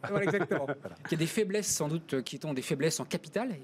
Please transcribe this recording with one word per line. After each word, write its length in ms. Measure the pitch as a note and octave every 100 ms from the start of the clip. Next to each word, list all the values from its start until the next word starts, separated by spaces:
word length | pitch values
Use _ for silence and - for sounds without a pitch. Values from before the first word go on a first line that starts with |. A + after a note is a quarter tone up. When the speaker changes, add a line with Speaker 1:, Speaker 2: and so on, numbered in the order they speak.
| -
Speaker 1:
Voilà, 160 | G3+ G3
exactement. 400 | G3+ F3+ F3 C#3
Speaker 2:
<laughs> 160 | C#3+
Voilà. 140 | - - -
Speaker 1:
Il 60 |
y 20 |
a 20 | D#3+
des 100 | D#3+
faiblesses 420 | - G3+ G#3 G3
sans 140 | - D3
doute, 240 | D#3+ -
euh, 80 | C3+
qui 160 | A#2+ -
sont 160 | D#3
des 80 | C3
faiblesses 400 | B2 C#3+ D#3 -
en 60 | C#3+
capital, 500 | F3 - G3 B3+ F3